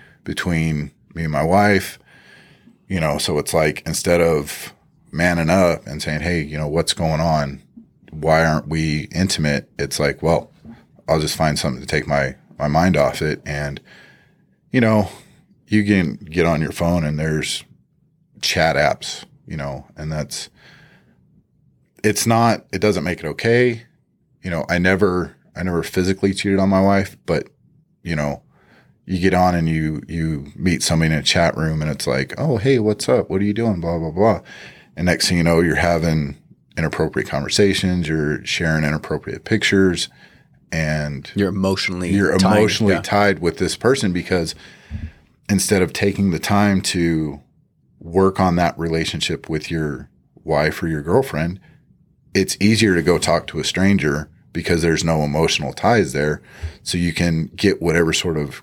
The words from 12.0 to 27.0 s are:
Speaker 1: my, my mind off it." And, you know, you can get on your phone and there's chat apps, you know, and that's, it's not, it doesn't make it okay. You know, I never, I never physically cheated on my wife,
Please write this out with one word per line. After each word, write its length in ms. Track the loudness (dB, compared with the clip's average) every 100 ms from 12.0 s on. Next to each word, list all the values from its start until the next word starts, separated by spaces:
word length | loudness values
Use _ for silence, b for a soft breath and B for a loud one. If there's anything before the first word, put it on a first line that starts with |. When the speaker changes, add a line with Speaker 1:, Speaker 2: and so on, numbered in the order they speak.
| 0
Speaker 1:
my, 280 | -2 -2 -6 _ -6
my 100 | 0
mind 300 | 2 4 4
off 240 | 2 0
it." 180 | -4 -4 -6
And, 340 | -6 -6 -8 _ b b b b b b b _
you 100 | 0
know, 280 | 4 4 2 B B B B _ -2
you 160 | 0 4
can 300 | 4 2 -4
get 320 | -6 0 2
on 120 | 2
your 100 | -2
phone 320 | -2 0 0
and 160 | 0 -2
there's 440 | -2 -2 -4 -8 -12 _ _ _ _ _ _ -8
chat 340 | -4 0 2 2
apps, 500 | 0 0 -8 -14 -16 _ -12
you 100 | -10
know, 280 | -8 -10 -14 -12
and 160 | -8
that's, 380 | -6 -6 -10 -14 b b b b b b b b _ _ _ _ _ _ _
it's 220 | -2 0 0
not, 380 | 2 2 0 -4
it 80 | -2
doesn't 240 | 0 0
make 160 | -2 -6
it 60 | -6
okay. 580 | -4 2 4 2 0 -12 _ _ _ _ _
You 60 | -6
know, 140 | -4 -2
I 80 | 2
never, 580 | 4 4 2 2 -4 -8 _ -8
I 80 |
never 200 | -4 -2
physically 500 | -2 -2 -2 0 -2
cheated 260 | -2 0 2
on 100 | 2
my 120 | 4
wife, 340 | 4 2